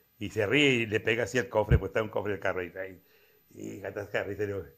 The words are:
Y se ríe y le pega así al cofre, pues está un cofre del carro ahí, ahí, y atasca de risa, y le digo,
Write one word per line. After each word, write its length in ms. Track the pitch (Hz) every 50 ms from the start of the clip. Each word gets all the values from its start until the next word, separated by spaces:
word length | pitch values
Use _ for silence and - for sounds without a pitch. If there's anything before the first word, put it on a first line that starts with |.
| _ _ _ -
Y 120 | 107 95
se 160 | - 110 104
ríe 220 | 98 120 147 147 139
y 160 | 131 117 113
le 140 | 104 104 110
pega 240 | - 113 117 113 120
así 140 | - - 123
al 100 | 117 -
cofre, 300 | - 107 104 110 117 -
pues 120 | 98 92
está 120 | - 117 110
un 80 | 104
cofre 220 | - 104 98 104 101
del 80 | 95
carro 200 | - 98 90 92
ahí, 120 | 90 87 90 95
ahí, 240 | 95 95 92 85 _ _ _ _ _ _ _ _ _ _
y 320 | - 104 104 107 107 104 95
atasca 340 | 98 101 107 101 - - 113
de 60 | 95
risa, 180 | 95 101 98 107
y 20 | 101
le 40 | 101
digo, 120 | 95 82 71 -